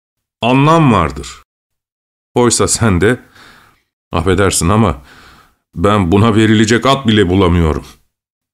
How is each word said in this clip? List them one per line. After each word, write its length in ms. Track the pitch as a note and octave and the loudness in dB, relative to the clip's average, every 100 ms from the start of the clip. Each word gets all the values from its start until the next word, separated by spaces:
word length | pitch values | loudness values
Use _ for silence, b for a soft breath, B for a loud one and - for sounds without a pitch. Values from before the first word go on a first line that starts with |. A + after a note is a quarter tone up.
| _ _ _ _ | _ _ _ _
Anlam 500 | A2+ B2+ D3 E3 D3+ | -2 0 2 2 2
vardır. 500 | G#2 D#2 C#2+ - - _ _ _ _ _ _ _ _ _ | 0 -2 -6 -14 -18 _ _ _ _ _ _ _ _ _
Oysa 340 | - A#2+ - F#2+ | -2 0 0 -2
sen 320 | - A#2 F2+ | -2 0 0
de, 200 | G2 - - b b b b b b _ _ | 0 -2 -8 b b b b b b _ _
affedersin 560 | E2+ E2 F#2 F#2+ - E2+ | -6 -2 0 0 -2 0
ama 340 | G#2+ G#2+ C#2+ b b b b b b _ | 0 0 -2 b b b b b b _
ben 380 | - F#2 G#2+ F2 | -4 -2 0 0
buna 240 | F#2+ A2+ G#2+ | 2 2 2
verilecek 500 | A2 G#2+ A2+ A#2 C3 | 2 2 2 0 0
ad 220 | C#3 A2+ | -2 0
bile 200 | G#2+ F#2 | 0 0
bulamıyorum. 580 | F#2+ F2+ F2 D#2+ C#2+ - - _ _ _ _ _ | 2 2 2 0 -4 -10 -20 _ _ _ _ _